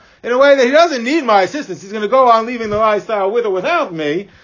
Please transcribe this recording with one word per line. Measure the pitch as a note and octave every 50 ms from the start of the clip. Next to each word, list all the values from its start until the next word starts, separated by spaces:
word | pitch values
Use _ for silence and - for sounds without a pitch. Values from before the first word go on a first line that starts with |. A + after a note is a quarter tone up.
| _ _ _ _ -
in | A3
a | B3
way | B3+ C#4 C#4+ C#4
that | C#4 B3
he | B3
doesn't | C#4 D#4 E4+ F4 D4 A#3+ A3+
need | B3+ D4+ E4 C4+
my | A#3 G#3 G3
assistance. | F#3 F3+ - D4+ - - F3 C#3+
He's | F#3 G3
gonna | G#3 G#3+ G#3
go | G3+ A#3+ C4 C4 A#3+
on | A3+ A3+ A3
leaving | A#3+ B3+ A3+ A3+ G#3
the | G#3
lifestyle | G#3+ A3+ A3 G#3+ G3+ E3+ - A3 G3+ F#3+ F#3+
with | A3 A#3+ A#3
or | G#3
without | F#3 F#3 F#3 D4+ F4 E4 C#4 G#3+ E3+
me, | D#3+ D#3 D3 D3+ F#3 G3+ F#3+ _ _